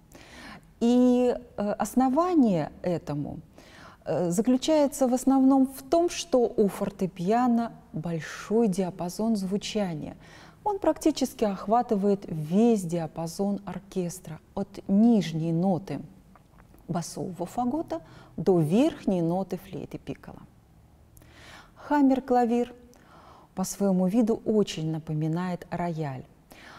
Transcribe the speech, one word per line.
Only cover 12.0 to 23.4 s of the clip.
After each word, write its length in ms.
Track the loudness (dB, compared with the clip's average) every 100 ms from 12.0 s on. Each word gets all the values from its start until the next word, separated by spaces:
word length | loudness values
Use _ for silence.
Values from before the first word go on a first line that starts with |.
| 2 0 -2
весь 560 | -8 0 4 4 4
диапазон 800 | 0 -4 -6 -8 -8 -4 -4 -4 -8
оркестра, 720 | -12 -8 -4 -4 -6 -14 -16 -12 -10
от 120 | -8 -10 0
нижней 640 | 4 6 4 2 -2 -2
ноты 460 | 0 0 -2 -4 -10 -12 -20 -20 -20 _ -20 -20 -20 -8
басового 580 | -8 -8 -10 -10 -8 -8
фагота 560 | -4 -4 -4 -6 -10 -10 -20 -16 -2
до 220 | 2 2
верхней 640 | 4 2 2 0 -2 0
ноты 360 | 0 -2 -4 -10
флейты 400 | -10 -12 -12 -12
пикколо. 420 | -12 -14 -16 -20 -20 _ _ _ _ _ _ -20 -20 -20 -20 -20 -20 -20
Хаммер-клавир 1000 | -2 4 4 2 2 2 4 0 -2 -8 -20 -20 -20 -20 -20 -20